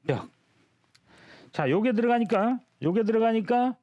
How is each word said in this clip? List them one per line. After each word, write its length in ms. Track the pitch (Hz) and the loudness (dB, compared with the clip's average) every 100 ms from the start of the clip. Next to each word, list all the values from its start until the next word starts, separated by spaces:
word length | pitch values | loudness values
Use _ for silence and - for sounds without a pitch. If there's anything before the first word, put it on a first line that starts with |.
| - | -4
벽. 200 | 123 - _ _ _ _ _ _ _ _ - - - - | -6 -6 _ _ _ _ _ _ _ _ -20 -20 -20 -10
자, 180 | - 139 | -4 0
요게 220 | 170 233 | 0 0
들어가니까, 680 | 214 240 240 214 214 220 254 _ _ | 0 2 0 0 0 0 -2 _ _
요게 220 | 147 190 | -2 0
들어가니까 720 | 214 226 226 220 202 240 254 240 | 0 2 2 0 0 0 0 -4